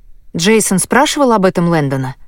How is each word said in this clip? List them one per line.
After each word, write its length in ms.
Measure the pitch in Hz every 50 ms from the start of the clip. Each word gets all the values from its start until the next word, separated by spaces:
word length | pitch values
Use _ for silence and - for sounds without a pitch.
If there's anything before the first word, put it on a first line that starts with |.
| - - - - - - -
«Джейсон 420 | 170 165 208 220 220 196 - 196 180
спрашивал 540 | - - 214 240 294 302 - 302 277 247 226
об 140 | 202 185
этом 220 | 185 - 185 170 170
Лэндона?» 480 | 170 160 143 135 139 135 131 131 - - -